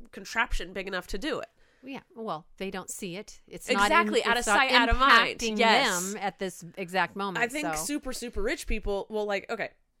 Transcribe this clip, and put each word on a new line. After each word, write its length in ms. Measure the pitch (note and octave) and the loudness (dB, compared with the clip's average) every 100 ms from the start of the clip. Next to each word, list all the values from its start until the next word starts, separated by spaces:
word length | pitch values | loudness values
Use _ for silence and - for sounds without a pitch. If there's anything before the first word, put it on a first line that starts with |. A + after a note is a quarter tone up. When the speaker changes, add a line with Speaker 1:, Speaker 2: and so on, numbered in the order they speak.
| A#3+ | -18
Speaker 1:
contraption 600 | G#3+ G3 A3+ A#3 - F3+ | -16 -4 -2 0 0 -4
big 140 | G3 F#3+ | -8 -6
enough 200 | F#3 - | -8 -6
to 100 | G3+ | -6
do 220 | D4 G3 | -4 -6
it. 80 | - _ _ _ | -8 _ _ _
Speaker 2:
Yeah, 180 | C4 C4 - B3 | -16 -16 -16 -12
well, 300 | A3 D#3 - - | -10 -10 -12 -12
they 140 | F#3+ | -10
don't 200 | F#3+ - | -10 -10
see 260 | - F#3 F3+ | -10 -10 -10
it. 240 | - - _ | -14 -20 _
It's 220 | - - | -8 -2
Speaker 1:
Exactly, 520 | D4 D4+ E4 G#3+ A#3+ | 2 4 4 4 2
Speaker 2:
not 60 | A3+ | 2
in, 40 | |
Speaker 1:
out 20 | |
of 60 | A#3+ | 2
Speaker 2:
it's 80 | A#3 | 4
not 80 | G#3 | 4
Speaker 1:
sight, 160 | C4 | 6
out 160 | B3+ A#3 | 6 6
of 100 | A#3+ | 4
mind. 400 | C#4 A#3 D#3+ - | 8 6 6 0
Speaker 2:
impacting 200 | A3+ G#3+ | -2 2
Speaker 1:
Yes. 540 | A3+ A3 B3+ F3+ F#3 | 6 6 4 0 -4
Speaker 2:
them 80 | G3+ | -4
at 160 | G3 - | -6 -4
this 260 | F#3+ - E3+ - | -8 -8 -14 -12
exact 380 | F3 F#3 E3+ | -4 -2 -2
moment. 300 | G3 G3+ A3 | -2 -6 -2
Speaker 1:
I 40 | A#3 | -2
think 260 | G3+ F3 D#3 | -2 -4 -4
Speaker 2:
so. 80 | |
Speaker 1:
super, 280 | E3 D4 C4 | -4 -6 -6
super 300 | - A#3 - | -8 -8 -4
rich 240 | C4 E4 - | -2 -2 -4
people, 400 | F3 G3+ G3 - | -4 -2 -4 -4
well, 160 | G#3+ | -6
like, 240 | G#3 G3 - | -4 -4 -4
okay, 200 | A3+ D3+ _ _ _ | -8 -8 _ _ _